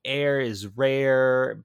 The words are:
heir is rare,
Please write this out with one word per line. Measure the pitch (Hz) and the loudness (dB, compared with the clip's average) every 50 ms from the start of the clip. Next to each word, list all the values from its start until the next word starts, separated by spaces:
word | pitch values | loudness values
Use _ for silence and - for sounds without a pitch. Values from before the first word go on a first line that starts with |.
| - | -8
heir | - 135 143 143 143 139 139 | -6 -4 -2 0 0 0 0
is | 131 117 107 98 101 | -2 -2 -4 -6 -10
rare, | 101 98 117 135 135 135 135 139 135 131 131 131 131 127 127 127 131 - - | -10 -4 -2 0 0 0 2 2 2 2 4 4 4 2 2 0 -2 -4 -8